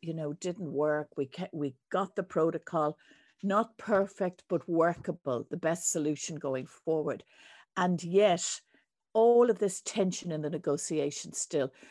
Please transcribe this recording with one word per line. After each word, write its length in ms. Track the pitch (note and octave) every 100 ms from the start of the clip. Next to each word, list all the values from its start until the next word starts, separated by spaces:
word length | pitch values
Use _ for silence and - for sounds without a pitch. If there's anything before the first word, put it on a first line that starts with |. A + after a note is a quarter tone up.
you 140 | E3
know, 180 | D#3+ D3+
didn't 400 | D#3+ F3+ F3+ D#3+
work. 360 | C3+ D3+ D3+ D3 -
We 100 | C3+
ca-, 220 | - F#3
we 220 | D#3+ C#3+ - -
got 260 | F#3 F#3+ -
the 60 |
protocol, 760 | F#3 E3+ E3 D#3+ - E3 D3+ - _ _ _ _
not 340 | G3 G3+ A3+ -
perfect, 680 | - G3 G3 - F#3 - -
but 200 | F3 -
workable, 800 | E3 E3+ E3 - D#3+ C#3+ A#2+ -
the 60 | F3
best 340 | D#3+ E3+ -
solution 460 | E3+ D3 D3 - D#3
going 300 | C#3+ C3 B2+
forward. 580 | - - D#3+ D3+ A2 - _ - - _ -
And 260 | F3+ F3
yet, 580 | E3+ F#3+ G3+ E3+ - - _ _ _ _ _
all 360 | A3 A#3 A#3+ B3
of 80 | G3
this 220 | G3+ -
tension 500 | - A3 F#3 F3+ F3
in 100 | D#3
the 80 | D3
negotiations 880 | D#3+ D#3 D3 - D#3 C#3+ - - -
still. 340 | - D#3 C3 - -